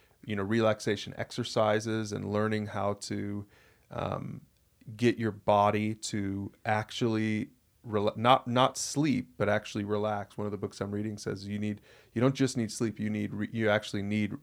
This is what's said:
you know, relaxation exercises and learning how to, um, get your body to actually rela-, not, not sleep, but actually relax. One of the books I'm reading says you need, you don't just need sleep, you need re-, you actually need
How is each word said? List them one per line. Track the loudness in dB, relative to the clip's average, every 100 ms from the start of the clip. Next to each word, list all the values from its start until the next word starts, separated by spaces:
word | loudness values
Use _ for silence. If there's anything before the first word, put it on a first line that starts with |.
| _ _ -6
you | -2
know, |
relaxation | 2 4 4 4 0 -2 -4 -8
exercises | -6 -6 -2 2 4 4 2 -2 -2
and | -4 -2
learning | 0 2 0 -2
how | -2 -2
to, | -2 -4 -6 -4 -6 -10 _ _ _ _
um, | -6 -4 -4 -6 -12 -16 _ _ _ -16 0
get | 2 2
your | 0
body | -2 4 6 6 4 0
to | -2 -4 -4 -2 -4 -6 -8 -2
actually | -2 -2 -2 0 2 0 0 -4 -10 _ _ -4
rela-, | 0 0 2
not, | 4 4 4
not | 2 2 2
sleep, | -4 0 2 2 -2 -2
but | 0
actually | 0 -2 -6
relax. | -2 -2 -2 -4 -6 -8
One | -6
of |
the | -4
books | -6 -6
I'm | -6
reading | -4 -4 -6
says | -6 -6 -6
you | -4
need, | -4 -6 -10 -20 _
you | 2
don't | 2 4
just | 0 0
need | -4
sleep, | -2 -2 -2
you | -4
need | -2 -4
re-, | -4 -4
you | 0 4
actually | 4 2 -4
need | 0 0 0 -2